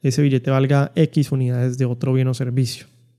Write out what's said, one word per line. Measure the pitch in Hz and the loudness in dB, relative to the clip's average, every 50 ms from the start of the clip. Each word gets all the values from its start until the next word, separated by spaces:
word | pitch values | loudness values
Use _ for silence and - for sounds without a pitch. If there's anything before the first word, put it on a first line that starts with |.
| - | 0
ese | 139 123 - | 0 0 2
billete | 147 143 135 127 120 139 | 2 2 2 0 0 0
valga | 135 135 135 135 143 139 139 - - | 0 2 2 2 2 2 2 0 2
X | - 160 151 - 156 139 - 139 | 0 0 2 2 -2 0 0 -2
unidades | 131 127 123 123 123 123 127 123 123 | -2 -2 -2 -2 0 -2 -2 -2 -2
de | 131 | -2
otro | 120 123 120 127 135 131 | -2 -2 -4 -2 0 0
bien | 131 131 127 | 0 0 0
o | 127 | -2
servicio. | 120 131 123 123 131 131 113 - - - _ _ _ _ _ _ | -4 -4 -4 0 -2 -2 -2 -4 -10 -16 _ _ _ _ _ _